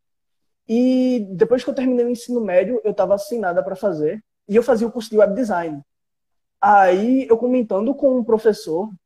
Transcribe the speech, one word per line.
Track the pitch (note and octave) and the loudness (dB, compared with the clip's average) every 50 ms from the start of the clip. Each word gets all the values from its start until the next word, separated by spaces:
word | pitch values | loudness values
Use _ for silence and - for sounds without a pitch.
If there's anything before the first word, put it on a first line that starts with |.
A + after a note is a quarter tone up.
| _ _ _ _ _ _ _ _ _ _ _ _ _ - | _ _ _ _ _ _ _ _ _ _ _ _ _ -2
E | A3+ A#3+ B3 B3+ C4 B3+ B3+ B3+ B3+ B3 G#3 F#3+ | 0 2 2 2 2 2 2 0 0 -2 -4 -4
depois | G3 E3 A3 - A#3+ C4 - | -2 0 0 2 0 0 -2
que | - | -4
eu | C4+ | -6
terminei | - B3+ C4 B3+ A#3+ A#3+ | -2 -2 0 0 0 0
o | A#3+ | -2
ensino | B3 A#3 - - B3 A#3+ | -4 -6 -6 -6 -4 -4
médio, | A3 F#3+ F3+ F3+ G3 G3 B3+ A3+ - | -2 0 2 2 2 2 0 -4 -4
eu | G#3+ G3+ | -2 -2
tava | - F#3+ F3+ G3+ G3+ | 0 0 0 0 -2
sem | G3+ - A#3+ A#3 | -4 -4 -6 -4
nada | G#3 F3+ F3 F#3 F#3 | -4 -2 -2 -2 -4
pra | G3 - | -4 -6
fazer. | - - G3+ F3 D#3 D3+ D3+ F#3 G#3+ - _ _ _ _ - | -6 -4 -4 -2 -2 -4 -4 -4 -6 -12 _ _ _ _ -2
E | G3+ | 0
eu | A3+ | 2
fazia | A#3 - B3 G#3+ A#3 | 2 2 2 0 0
o | A3+ | -4
curso | - B3 G#3+ - | -6 -8 -10 -2
de | G#3+ G#3+ | 2 2
web | G#3 G3 G3 | 2 4 2
design. | A3 C4 G#3 G3 F3 E3+ D#3+ D3+ C#3+ C#3+ _ _ _ _ _ _ _ _ _ _ _ _ _ _ - | 0 -4 -2 -2 -4 -4 -6 -8 -12 -14 _ _ _ _ _ _ _ _ _ _ _ _ _ _ -2
Aí | - G3+ G#3 G3+ F#3+ F#3 F3+ F#3+ G#3+ A#3+ C4 C4+ C4 - | 2 4 6 6 6 6 4 2 2 2 0 0 2 2
eu | A3+ | 0
comentando | A3+ A#3 B3 B3+ B3+ A3+ A3 G3+ F#3+ G#3+ A#3+ C#4 | 2 2 0 0 0 0 0 -2 -2 -2 -2 -2
com | C#4 - C4+ B3+ B3+ | 0 2 2 2 0
um | A3 | 0
professor, | A#3+ A3+ G#3+ - A#3 G3+ - - E3+ D#3 E3+ G3+ A3 G3 - _ | 0 0 2 2 2 0 0 -2 -6 -6 -6 -6 -8 -12 -18 _